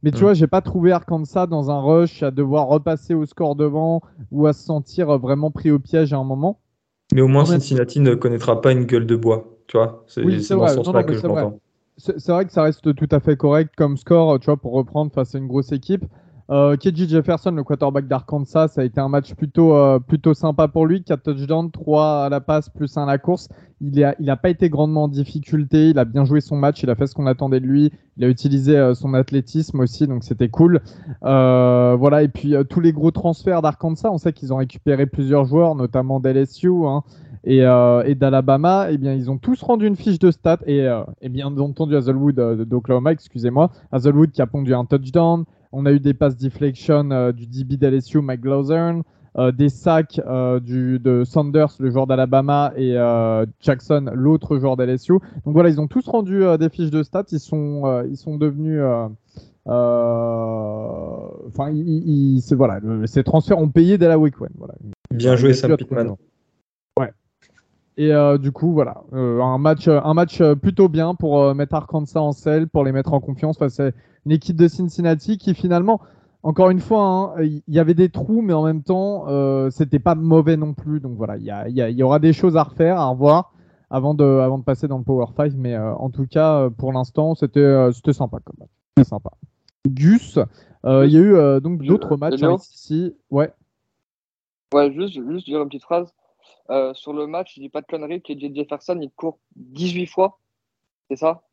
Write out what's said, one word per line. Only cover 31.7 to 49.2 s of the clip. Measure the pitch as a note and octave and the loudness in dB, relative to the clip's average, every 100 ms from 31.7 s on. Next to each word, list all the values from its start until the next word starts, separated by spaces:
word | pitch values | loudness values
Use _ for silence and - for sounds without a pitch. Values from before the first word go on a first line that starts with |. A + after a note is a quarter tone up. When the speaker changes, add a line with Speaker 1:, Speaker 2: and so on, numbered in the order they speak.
| B2 B2 B2 | 4 4 4
Speaker 1:
voilà. | C#3 D3 | 4 4
Et | D3+ | 2
puis, | - C#3+ | -2 -2
euh, | C#3+ | -2
tous | C3+ - | 0 2
les | E3+ | 0
gros | D3+ D#3+ | 2 0
transferts | - E3+ E3 G3 F3 | 0 -4 -4 -2 0
d'Arkansas, | D#3 D3+ E3 D#3+ E3+ | -2 -2 -6 -4 -4
on | D3+ | -2
sait | E3+ | -4
qu'ils | D3+ C3+ | -6 -6
ont | C3 | -4
récupéré | C3 - - C#3 C#3 | -4 -6 -2 0 0
plusieurs | - C3+ C#3+ C3+ | -2 0 2 2
joueurs, | D3+ E3+ D3 | 2 2 0
notamment | B2 B2+ C3 C3+ | -2 -2 -2 -2
d'L | C3 C3 | 0 0
S | C#3 - | -2 -2
U, | F3+ F3+ D3+ | 0 0 0
hein, | C#3 - - - A#2 - | -4 -8 -18 -20 -14 0
et, | C3 B2+ | 4 6
euh, | B2 B2 B2 B2+ | 6 6 4 2
et | C#3 | 0
d'Alabama. | C3+ C3+ C3 C#3 E3 F#3+ F#3+ | 2 2 2 2 2 0 0
Eh | D3 | -2
bien, | C3+ | -2
ils | C3+ B2+ | -4 -4
ont | C3+ | -6
tous | - B3+ | -4 -4
rendu | - A#3 G#3+ | -2 0 0
une | G3 | -2
fiche | - F3 | -2 2
de | F#3 | 2
stats. | D#3+ E3 E3+ - | 2 -2 -2 0
Et, | C#3+ | 0
euh, | C3 A#2 - - | 0 -2 -8 -12
et | B2+ | -10
bien | B2+ C#3 C#3 | -8 -8 -6
entendu, | C#3+ C#3 D#3 C#3+ | -6 -4 -2 0
Hazelwood, | B2 C3+ C#3+ B2+ | 0 0 0 0
euh, | A#2 A2+ A2+ | -2 -2 -2
d'Oklahoma, | B2 A2+ B2+ C#3 | -4 0 0 0
excusez-moi. | D#3+ _ A#2+ A#2+ B2+ E3+ - _ | -2 _ -6 -2 2 0 -2 _
Hazelwood | C3+ C3 C#3+ D#3 | 0 2 4 2
qui | - | 2
a | B2 | -4
pondu | C#3+ C3+ | -2 -2
un | B2+ | -2
touchdown. | A#2+ C#3 C3 E3+ E3 E3+ E3 _ _ | 0 -2 0 0 2 0 -4 _ _
On | C3+ C#3 | -4 2
a | |
eu | C#3+ | 2
des | C#3 | 2
pass | C3+ D3 A#2+ | 0 -2 -2
deflection, | C3 - C#3+ B2+ - D3 C#3+ | -8 -4 -6 -6 0 0 0
euh, | C3+ B2 | -2 -2
du | A#2+ A#2 | -4 -10
D | B2+ | -10
B | C3 C3+ | -8 -2
d'L | C3+ | 0
S | C3+ B2+ | 0 -2
U, | D#3 | -4
Mike | C#3 B2+ | -4 -6
Glauzern, | B2+ C#3 C#3 D#3+ E3+ E3+ E3 _ | -4 -2 -2 -2 -2 -4 -8 _